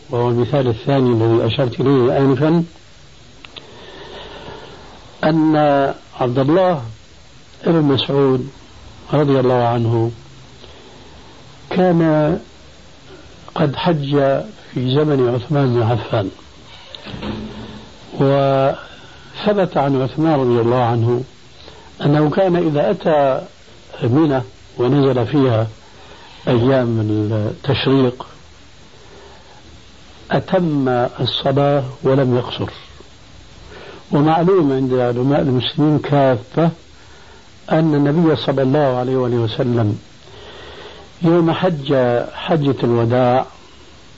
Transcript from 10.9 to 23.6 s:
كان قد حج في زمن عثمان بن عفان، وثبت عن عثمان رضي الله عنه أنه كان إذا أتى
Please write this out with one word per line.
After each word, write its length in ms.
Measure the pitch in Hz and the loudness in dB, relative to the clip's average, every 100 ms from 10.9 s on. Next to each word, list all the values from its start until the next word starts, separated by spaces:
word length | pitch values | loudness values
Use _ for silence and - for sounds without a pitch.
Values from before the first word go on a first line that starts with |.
| - - - - - - - - | -20 -20 -20 -20 -20 -20 -20 -6
كان 680 | 185 185 170 160 151 151 190 - - - - - - - - - - - | 0 2 4 2 2 2 -2 -6 -20 -20 -20 -20 -20 -20 -20 -20 -20 -12
قد 220 | - 151 127 | -2 -2 0
حج 340 | 175 156 139 143 135 135 - - - | -2 -2 0 0 2 0 -4 -14 -10
في 200 | - 127 | -6 -2
زمن 400 | 139 151 139 123 | 0 0 2 0
عثمان 400 | 123 - 143 135 | -2 -2 0 2
بن 80 | 120 | 0
عفان، 480 | 117 110 - 117 95 - - - - - - - - - - 214 - - - - - - - | 0 -2 -2 -4 -4 -10 -20 -20 -20 -20 -20 -20 -16 -12 -10 -10 -12 -14 -16 -18 -20 -20 -14
وثبت 1600 | - 139 139 139 135 139 - - - - - - - 214 202 180 160 | -4 0 2 2 2 0 -2 -10 -20 -20 -20 -20 -6 -2 0 0 0
عن 260 | 139 131 | 0 0
عثمان 380 | 127 147 160 147 | -2 -2 0 2
رضي 200 | 123 120 | 2 2
الله 220 | 117 127 | 2 2
عنه 400 | 117 120 113 123 135 - - - - - - - | 0 0 0 -2 -4 -16 -20 -20 -20 -20 -20 -4
أنه 260 | 147 151 151 | 0 2 2
كان 260 | 185 190 175 | 2 2 2
إذا 340 | 165 143 202 | 0 0 -2
أتى 560 | 180 180 151 139 135 185 - | -2 0 2 2 0 -6 -18